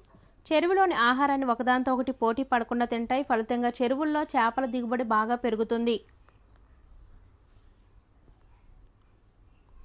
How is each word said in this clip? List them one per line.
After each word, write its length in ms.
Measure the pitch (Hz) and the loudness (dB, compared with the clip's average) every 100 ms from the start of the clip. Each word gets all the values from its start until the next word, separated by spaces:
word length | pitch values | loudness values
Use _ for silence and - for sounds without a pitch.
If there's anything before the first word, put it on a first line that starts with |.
| - - - _ - | -12 -20 -20 _ -2
చెరువులోని 420 | 311 339 392 381 | 0 2 2 2
ఆహారాన్ని 520 | 269 233 254 285 277 262 | 4 2 4 2 2 0
ఒకదానితో 480 | 240 247 254 254 | 0 0 0 0
ఒకటి 180 | 254 262 | -2 -2
పోటీ 300 | 262 226 226 | -2 0 0
పడకుండా 440 | 269 240 233 240 240 | 0 -2 0 -2 -2
తింటాయి. 360 | 233 226 262 | -2 -2 -2
ఫలితంగా 460 | 285 226 220 240 240 | 0 -2 0 -2 -2
చెరువుల్లో 540 | - 247 269 311 302 | 0 -2 0 -2 -2
చేపల 420 | 311 262 226 233 | -2 0 0 0
దిగుబడి 400 | 262 247 233 247 | -2 -4 -4 -4
బాగా 300 | 240 214 220 | 0 0 0
పెరుగుతుంది. 680 | 240 240 220 226 233 233 220 - - _ - _ - - - - - - - - - _ - - _ _ - _ _ _ _ _ - - - - _ _ _ _ _ _ _ _ - | -2 -2 -2 -2 -2 0 -2 -6 -20 _ -20 _ -20 -20 -20 -20 -20 -20 -20 -20 -20 _ -20 -20 _ _ -20 _ _ _ _ _ -20 -20 -20 -20 _ _ _ _ _ _ _ _ -20